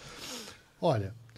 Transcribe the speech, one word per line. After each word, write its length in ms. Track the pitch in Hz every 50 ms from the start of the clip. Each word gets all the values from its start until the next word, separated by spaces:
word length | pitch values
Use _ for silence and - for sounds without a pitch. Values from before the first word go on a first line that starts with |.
| - - - - - - 254 233 214 - - - - - - -
Olha, 320 | 185 170 131 107 98 95 - - - - -